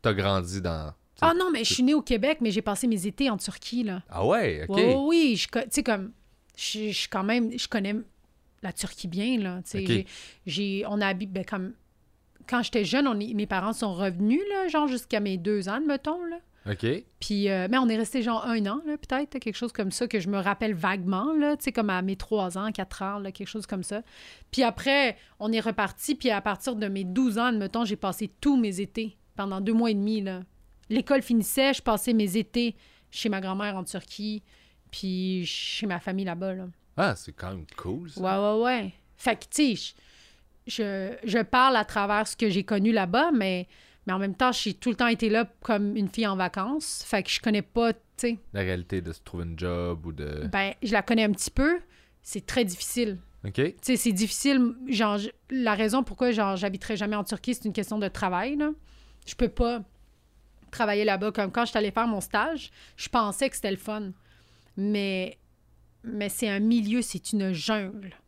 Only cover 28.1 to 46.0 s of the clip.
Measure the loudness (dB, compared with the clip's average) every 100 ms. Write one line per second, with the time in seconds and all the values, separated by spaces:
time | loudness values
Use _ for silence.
28.1 | -2 -6 _ 4 4 4 0 -4 -4 -6
29.1 | -8 _ -6 -4 -2 2 4 4 2 0
30.1 | 0 -2 -6 -12 _ -20 _ -2 -2 4
31.1 | 2 4 2 2 2 4 2 0 0 2
32.1 | 2 4 2 0 0 0 -2 -20 _ _
33.1 | -4 -2 -2 -2 -4 -4 -4 -6 -10 -10
34.1 | -8 -6 -6 _ -20 _ _ _ -8 -4
35.1 | -2 0 -2 -4 -6 -6 -4 -4 -4 -4
36.1 | -4 -4 -4 -6 -6 -10 -16 _ 0 0
37.1 | 0 -10 -10 -8 -8 -10 -10 -6 -6 -8
38.1 | -4 -2 2 2 2 2 0 -4 -12 _
39.1 | _ -2 -2 -4 2 2 2 -6 -14 -20
40.1 | -20 -20 _ _ _ -10 -6 -4 -4 -6
41.1 | -6 -2 0 2 6 6 6 2 -2 2
42.1 | 2 0 0 2 2 0 2 4 4 4
43.1 | 4 4 4 2 -2 -4 -14 -20 _ -4
44.1 | -2 -2 2 2 2 -2 -2 -2 2 2
45.1 | 2 2 2 0 _ -2 0 0 0